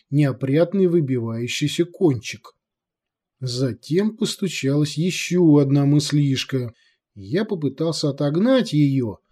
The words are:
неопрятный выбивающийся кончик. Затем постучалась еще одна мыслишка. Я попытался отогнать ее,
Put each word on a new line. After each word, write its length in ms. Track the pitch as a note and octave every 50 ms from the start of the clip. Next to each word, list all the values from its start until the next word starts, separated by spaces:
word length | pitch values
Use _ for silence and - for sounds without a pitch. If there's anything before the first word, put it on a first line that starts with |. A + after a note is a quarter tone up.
| _ -
неопрятный 760 | C#3 D3 D3 C3+ B2 - C#3 C3+ C3+ D#3 F3 E3+ F#3+ G3 F#3+
выбивающийся 1000 | F3+ E3+ F3 D3 B2+ C3 A#2+ A#2 A2+ A2+ A#2 A#2+ A#2+ - - D3 C#3+ - - E3+
кончик. 680 | F3 - - G3 D#3+ C3 A2 - - - - - - - _ _ _ _ _ _ _ _ _ _ _ _ _ _ _ _ -
Затем 760 | C3 B2 A#2+ B2 C3+ B2+ G#2+ - - - D3+ F#3 G#3 A3 A3 -
постучалась 800 | G#3+ - - - G#3 F3 - - - C3+ C#3 D3 D3+ D3 D3 C#3
еще 580 | E3+ F#3 E3 - - - E3 F3+ F3 D#3+ D3
одна 300 | D3 C#3+ C3+ C#3 C#3+ C#3+
мыслишка. 880 | C#3 D3 D3+ D3 - D3 D3 C#3+ C#3 C3 B2+ - - C3+ C3 B2 A#2 - _ _ _ _ _ _ _ _
Я 320 | G#2 G2 G2 B2+ G3 A3
попытался 640 | G#3+ G#3 E3 D3+ C3 C3+ - D#3 E3 D#3 - - -
отогнать 640 | - - D3 C#3+ D3 F3 G#3 B3+ C4+ B3+ A3 - -
ее, 420 | D3+ D3 C#3 C3+ C3+ B2 G#2+ F#2 - _ _